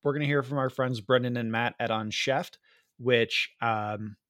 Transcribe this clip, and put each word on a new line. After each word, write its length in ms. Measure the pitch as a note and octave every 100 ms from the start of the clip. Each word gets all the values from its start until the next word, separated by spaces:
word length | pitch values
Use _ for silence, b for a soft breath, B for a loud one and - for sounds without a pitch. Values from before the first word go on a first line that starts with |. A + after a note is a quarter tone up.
we're 100 | C#3+
gonna 120 | C#3+
hear 180 | C#3+ C#3+
from 160 | B2+ C#3+
our 120 | C3
friends 300 | - B2+ B2
Brendan 360 | G#2 B2+ B2 A#2+
and 160 | A2+
Matt 240 | A2+ A#2+ -
at 120 | A#2
Unchefed, 680 | A2 G#2+ G#2+ - C3 F3+ - _ _ _ _
which, 520 | A#2+ A#2+ A2+ - - _
um, 560 | A#2 A2 G#2 G#2+ G#2+ G2+